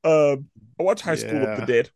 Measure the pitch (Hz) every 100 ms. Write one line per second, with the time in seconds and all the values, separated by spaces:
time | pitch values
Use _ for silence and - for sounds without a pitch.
0 | 160 156 147 139 143 - - - 180 214
1 | 180 160 110 147 127 107 113 117 120